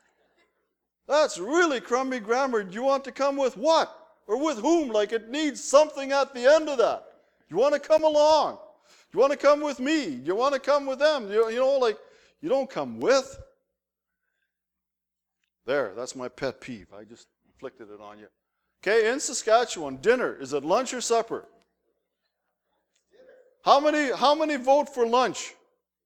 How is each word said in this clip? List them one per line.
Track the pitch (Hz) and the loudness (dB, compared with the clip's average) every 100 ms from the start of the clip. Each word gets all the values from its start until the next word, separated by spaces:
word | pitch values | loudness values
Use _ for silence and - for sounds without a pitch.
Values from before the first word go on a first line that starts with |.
| _ _ _ _ _ _ _ _ _ _ - | _ _ _ _ _ _ _ _ _ _ -2
That's | 285 294 170 | 2 2 -2
really | 196 330 339 247 | -2 2 2 0
crummy | - 247 262 254 | -2 -2 -2 -4
grammar. | 202 240 277 233 | -2 -2 0 -2
"Do | 196 | -6
you | 196 | -4
want | 269 269 | -2 -2
to | 269 | -4
come | - 277 277 | -4 -4 0
with | 262 185 | -4 -2
what? | 285 320 - - - _ - | 2 2 2 -6 -20 _ -6
Or | 233 | -2
with | 311 233 | -2 -2
whom?" | 254 339 277 | 0 2 2
Like, | 214 208 | -2 -2
it | 226 220 | -4 -6
needs | 285 302 226 | -4 -4 -6
something | - 277 302 285 269 | 4 4 4 -2 -2
at | 277 269 | -2 -2
the | 247 247 | 0 4
end | 311 302 | 4 4
of | 262 | 0
that. | 185 113 - _ _ _ - | 0 0 -10 _ _ _ -8
"You | 165 | 0
want | 277 | 2
to | 285 | 0
come | - 311 | 2 2
along? | 311 302 302 311 196 107 - _ _ _ _ | 4 4 4 4 2 -6 -16 _ _ _ _
You | - | 2
want | 269 | 2
to | 277 | 4
come | 285 294 | 2 4
with | 294 254 | 0 -4
me? | 254 320 214 123 | -2 -2 -2 -6
You | 139 | -4
want | 196 269 | 0 0
to | 269 | 0
come | - 285 277 | 0 0 -2
with | 262 | 0
them?" | 294 294 202 | 0 0 -2
You, | 208 226 | 0 0
you | 226 | 0
know, | 262 277 | 0 2
like, | 240 214 - _ _ _ | 0 -2 -10 _ _ _
you | 160 | -2
don't | 262 254 | -2 -2
come | 165 135 113 | -6 -8 -4
with. | 160 262 262 - - _ _ _ _ _ _ _ _ _ _ _ _ _ _ _ _ _ _ _ _ _ | 2 2 0 -12 -20 _ _ _ _ _ _ _ _ _ _ _ _ _ _ _ _ _ _ _ _ _
There, | - 143 113 | -4 -4 -4
that's | 101 127 131 | -8 -12 -10
my | 123 | -12
pet | - 135 - | -8 -8 -8
peeve. | - 113 87 | -14 -16 -16
I | 98 | -20
just | 107 117 _ _ _ | -20 -20 _ _ _
inflicted | _ 135 - 104 | _ -18 -16 -20
it | 104 | -20
on | 104 107 | -20 -20
you. | 104 _ _ _ _ _ 180 | -20 _ _ _ _ _ 0
Okay, | 226 220 | 2 2
in | 262 | 0
Saskatchewan, | - - - 226 240 185 143 131 | -4 -6 2 2 2 -6 -10 -4
dinner, | 180 254 180 110 | 0 0 0 -8
is | 131 | -6
it | 143 | -6
lunch | 143 208 262 | 0 -2 -2
or | 254 | -6
supper? | 220 233 220 123 - _ _ _ _ _ _ _ _ _ _ _ _ _ _ _ _ _ - - _ _ | -2 -2 -2 -8 -12 _ _ _ _ _ _ _ _ _ _ _ _ _ _ _ _ _ -20 -20 _ _
How | 180 277 | 2 4
many, | 302 302 277 | 4 0 -2
how | 175 247 | 0 2
many | 302 311 285 | 2 0 -2
vote | 247 285 285 | 2 2 2
for | 254 233 | -2 0
lunch? | 240 233 - - - _ _ _ _ | 2 0 -4 -12 -18 _ _ _ _